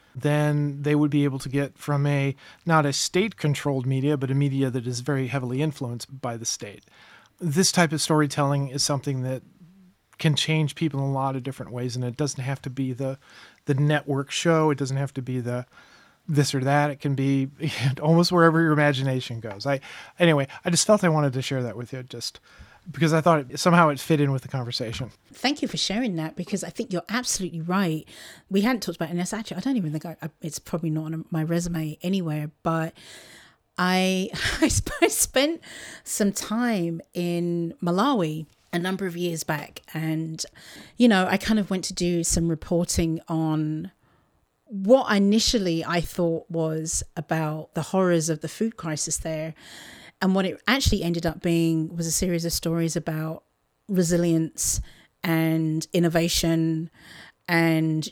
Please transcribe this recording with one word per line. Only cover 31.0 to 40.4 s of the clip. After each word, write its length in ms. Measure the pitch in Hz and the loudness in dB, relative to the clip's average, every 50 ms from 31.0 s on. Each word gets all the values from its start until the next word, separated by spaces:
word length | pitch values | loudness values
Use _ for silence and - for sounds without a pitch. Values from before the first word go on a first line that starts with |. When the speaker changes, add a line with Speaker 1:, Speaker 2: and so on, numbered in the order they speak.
| 156 | -4
Speaker 2:
on 200 | 156 160 160 160 - | -6 -6 -8 -8 -6
my 140 | 170 160 156 | -4 -4 -2
resume 540 | 160 170 175 170 175 170 160 156 151 156 - | 0 -2 -2 -2 -2 -4 -4 -4 -4 -6 -6
anywhere, 480 | - 180 196 190 175 160 151 151 151 151 - _ - | -4 -2 -2 0 0 -2 -2 -4 -4 -6 -8 _ -4
but 300 | 170 165 160 160 165 - - - - - - - - - - - - _ _ _ _ _ | -2 -2 0 -2 -4 -8 -12 -20 -20 -20 -20 -20 -20 -20 -20 -20 -20 _ _ _ _ _
I, 520 | - 180 180 185 185 185 185 190 185 185 - - - - | -2 0 2 4 4 4 2 2 0 -2 -4 -4 -4 -4
<laughs> 160 | - - - | -4 0 2
I 60 | 302 277 | 2 2
sp-, 280 | - - - - 587 587 | 2 0 -2 -4 0 2
I 60 | 339 - | 2 2
spent 520 | - - - - - 254 277 302 339 - - - - - - - - - - | 2 2 -2 0 2 2 2 2 0 -4 -8 -14 -18 -18 -16 -16 -18 -16 -12
some 280 | - - - 214 202 | -8 -2 0 0 0
time 720 | 196 - - - 208 233 247 240 226 190 170 170 165 165 - _ - | 0 -2 -4 -4 -2 -2 0 0 0 0 0 -2 -4 -6 -8 _ -6
in 640 | 180 175 175 175 170 175 175 170 170 170 165 - - 185 | -4 -2 -2 -2 -2 -2 0 0 -2 -2 -4 -6 -4 -2
Malawi 640 | 175 175 185 220 285 277 214 175 156 156 156 156 - _ _ _ _ - | 0 2 2 2 2 2 2 0 -2 -4 -6 -10 -12 _ _ _ _ -4
a 60 | 175 | -4
number 260 | 170 185 190 185 196 | -2 -2 -4 -4 -4
of 100 | 180 170 | -6 -6
years 280 | 175 175 175 165 156 - | -4 -4 -4 -4 -4 -4
back, 380 | - 156 147 147 - - - - - - | -4 -4 -6 -6 -10 -16 -20 -16 -12 -8
and, 500 | 160 160 160 156 160 160 160 160 160 | -6 -4 -2 -2 -4 -4 -6 -8 -10